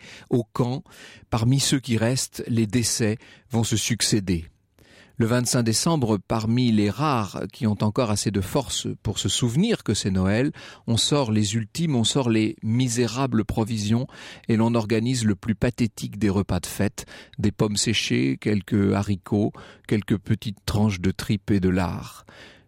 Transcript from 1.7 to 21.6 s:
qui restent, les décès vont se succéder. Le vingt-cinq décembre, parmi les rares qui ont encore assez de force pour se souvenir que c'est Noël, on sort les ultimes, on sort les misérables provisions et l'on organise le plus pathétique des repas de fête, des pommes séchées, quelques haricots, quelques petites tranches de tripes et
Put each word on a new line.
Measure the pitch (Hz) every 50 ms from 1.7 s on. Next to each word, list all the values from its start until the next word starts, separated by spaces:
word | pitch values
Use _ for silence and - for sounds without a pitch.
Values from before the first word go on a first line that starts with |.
| - 139
qui | - - 117
restent, | 110 110 117 131 135 - - - - - -
les | 123 113 113
décès | 104 95 127 117 - - - 120 107 107 123 - - - - _ _ -
vont | 113 113
se | - 117
succéder. | 104 - - 117 101 - - - 110 95 90 92 82 82 - - _ _ _ _ _ - _ - - - - _ -
Le | 117
vingt-cinq | 110 120 123 123 113 - 131 120
décembre, | 113 110 - - 170 165 156 127 110 110 98 -
parmi | - 120 113 110 113 117 123 127 120 110
les | 107 104 101
rares | 95 110 147 156 139 120 107 90 - - - - -
qui | - -
ont | 110 104 - 113
encore | 107 101 - 127 104
assez | 107 104 - 117
de | 101 101
force | 95 - - 147 127 - - - - 110 101 - -
pour | 101 95 -
se | - 104
souvenir | - - - 120 113 143 196 240 214 - -
que | - 110
c'est | - - 110
Noël, | 95 95 92 95 101 113 131 151 - - - - - - _
on | - 117
sort | 113 - - 151 147 139 110
les | 107 107 107 98 101
ultimes, | 117 113 101 - - 170 165 143
on | 120 113
sort | - - 147 131 120
les | 110 110 110 110 - - -
misérables | 110 110 123 131 127 113 120 120 113 107 127 139 131 123 110 104
provisions | - - - 110 98 113 110 101 104 113 117 131 - - - - - - - - -
et | 120
l'on | 107 113 117 117
organise | 117 110 104 113 110 113 120 131 123 117
le | 107 101
plus | 95 - - 107
pathétique | - - 123 - - 123 107 - - - 123 113 101
des | 110 104
repas | 92 101 95 - 95 90
de | -
fête, | - - - 101 101 - - - - - - - - - -
des | 107 104 -
pommes | - 117 104 104
séchées, | 101 - 127 107 - - - 123 120 127 139 135 -
quelques | - 110 104 101 92 - - 104 98 98 101
haricots, | 101 98 101 101 90 - - - 104 104 - - - - - - - _
quelques | - 113 107 98 - 110
petites | 95 - - 113 - - 117 98 - _
tranches | - - 104 107 110 101 90
de | 87 95
tripes | 92 - - - 113 101 - -
et | 110 101